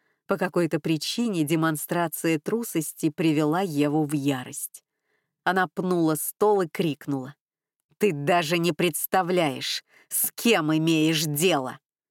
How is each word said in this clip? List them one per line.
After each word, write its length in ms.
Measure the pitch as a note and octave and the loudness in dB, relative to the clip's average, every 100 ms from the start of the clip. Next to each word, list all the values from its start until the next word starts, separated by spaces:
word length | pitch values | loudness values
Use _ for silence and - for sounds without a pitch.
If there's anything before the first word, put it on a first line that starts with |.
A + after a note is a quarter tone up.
| _ _ - | _ _ -4
По 100 | G3 | -2
какой-то 440 | F3+ F3+ E3 E3 | 0 0 0 0
причине 640 | E3 D#3+ - - A#3 F3+ | 0 -2 -2 -4 -2 0
демонстрация 920 | C#3+ E3 D#3+ D3+ - F3 E3+ - E3 D#3+ | 0 2 2 -2 -4 -2 -2 -2 -2 -2
трусости 720 | - A3 A#3 E3+ D3 - D#3+ | -2 -4 -2 -4 -6 -4 -4
привела 500 | - E3 D3+ D3+ E3+ | 0 0 2 2 0
Еву 440 | G3 C#3+ D3 D3+ | 0 0 0 2
в 80 | D3 | 0
ярость. 680 | D3+ C#3 C3 B2 - - - _ _ _ _ _ _ | 0 -2 -2 -6 -12 -14 -14 _ _ _ _ _ _
Она 240 | - F#3 F3 | 0 2 0
пнула 480 | - F3+ F3 D#3+ D#3 | 0 0 2 2 2
стол 460 | - - G#3 G3+ | -4 0 4 4
и 60 | E3+ | 0
крикнула: 680 | - E3 C3+ - C#3 C3 - _ _ _ _ _ _ | -2 -2 -2 -4 -6 -6 -16 _ _ _ _ _ _
"Ты 140 | G#3 | 0
даже 460 | D3 C#3+ F3 D3+ F3 | 0 0 0 2 0
не 140 | E3+ | 0
представляешь, 1120 | D#3 F3+ - - F#3+ F3 F3+ D#3 B2+ - - - _ _ | 0 -2 -2 -2 0 2 0 0 -2 -6 -8 -10 _ _
с 220 | - - | -4 -4
кем 420 | - A#3 G3 D#3 D#3 | -2 2 2 2 2
имеешь 480 | D#3+ D#3+ D#3 D#3+ | 2 2 2 2
дело!" 540 | D#3 C#3+ F3+ D3+ C3 - _ _ _ | -2 0 2 2 -2 -10 _ _ _